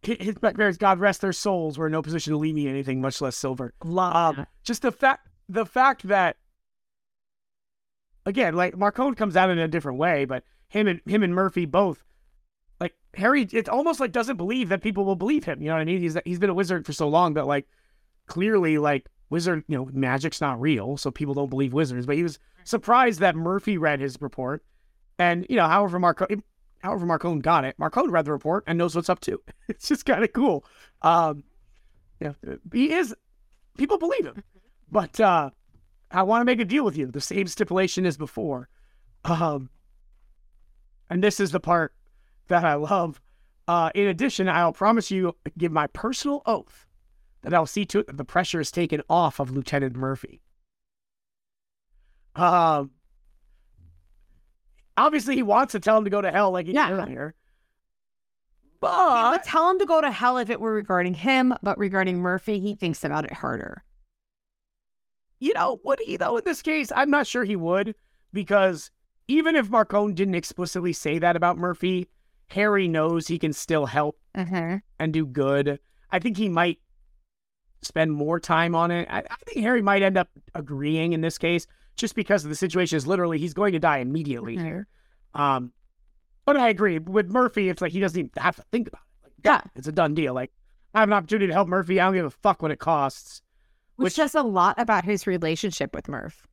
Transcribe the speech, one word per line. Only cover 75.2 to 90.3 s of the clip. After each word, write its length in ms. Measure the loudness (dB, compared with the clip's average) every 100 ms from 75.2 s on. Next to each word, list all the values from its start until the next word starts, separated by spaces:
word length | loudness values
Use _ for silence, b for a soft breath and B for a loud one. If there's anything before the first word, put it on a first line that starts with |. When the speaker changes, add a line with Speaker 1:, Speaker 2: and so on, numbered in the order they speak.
| -2
Speaker 1:
good. 520 | 0 2 2 0 -4 _ _ _
I 80 | -2
think 180 | -2 -2
he 100 | 0
might 320 | 2 0 0 _ _ _ _ _ _ _ _ _ _
spend 300 | -10 -2 -2
more 280 | 0 -2 -4
time 340 | 0 0 2
on 160 | 2 0
it. 160 | 0 -4
I, 80 | -6
I 180 | -8 -14
think 140 | -10 -4
Harry 220 | 0 2
might 180 | 2 2
end 140 | 4 2
up 140 | -2 -6 -14
agreeing 580 | -12 -10 -6 -2 0 0
in 80 | 0
this 160 | -2 -2
case, 280 | -2 -2 -4 _ -20 -8
just 180 | -6
because 300 | -4 0 0
of 40 | 0
the 80 | -4
situation 400 | -2 0 0 -2
is 100 | 0
literally 320 | 0 0 -2
he's 140 | -4
going 180 | 0 0
to 40 | 2
die 200 | 2 0
immediately 580 | -2 -4 -4 -6 -6 -8
Speaker 2:
Mm-hmm. 80 |
Speaker 1:
here. 220 | -8 -10 -14 _ _ _ _
Um, 380 | -2 0 0 -2 _ _ _ _ _ _ _ 2
but 100 | 4
I 140 | 4
agree. 280 | 4 2 0
With 320 | 0 0 2
Murphy, 380 | 2 2 2 -2
it's 120 | 0
like 100 | -4
he 80 | -2
doesn't 180 | -2 -2
even 120 | -6 -2
have 200 | -2 -2
to 60 | -4
think 160 | -4 -4
about 140 | -10 _ _
it. 0 |
Like, 80 | _ _
Speaker 2:
Yeah. 160 | 2 2 2 -12
Speaker 1:
it's 100 | -6
a 40 |
done 220 | 0 0
deal. 180 | 2 -2